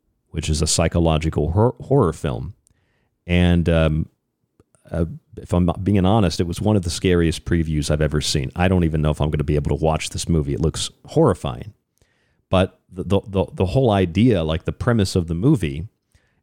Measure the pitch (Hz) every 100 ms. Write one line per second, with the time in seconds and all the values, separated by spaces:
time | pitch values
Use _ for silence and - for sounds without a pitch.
0 | _ _ _ 80 78 76 78 - 82 87
1 | 82 78 78 - 76 92 120 - - 139
2 | 90 76 76 60 76 - _ _ _ _
3 | _ _ - 87 90 87 85 82 80 78
4 | - _ _ _ _ _ _ _ - 85
5 | 85 147 - - - 90 87 82 95 101
6 | 90 113 90 - 87 82 101 107 85 -
7 | 95 87 82 - - 82 80 76 73 76
8 | 76 73 - 78 65 - 92 92 82 78
9 | 76 73 76 76 73 73 71 76 78 78
10 | - 80 - 82 69 62 78 - - -
11 | - 151 147 90 73 62 101 - _ _
12 | _ _ _ _ _ 92 95 - _ 92
13 | 87 98 - 95 90 - 92 131 127 98
14 | 87 85 123 95 78 82 - - - 117
15 | 95 95 85 85 123 135 80 69 101 -
16 | _ _ _ _